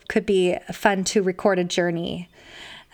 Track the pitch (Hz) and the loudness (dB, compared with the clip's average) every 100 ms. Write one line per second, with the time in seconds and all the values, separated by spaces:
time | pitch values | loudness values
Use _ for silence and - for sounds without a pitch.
0 | - 220 - 190 180 175 - 175 214 196 | -4 -2 2 2 2 0 -6 0 0 2
1 | 185 214 185 180 208 185 180 - 175 170 | 0 0 0 0 2 2 0 0 0 0
2 | 175 180 175 - - - - - - | -4 -8 -12 -18 -20 -20 -20 -20 -14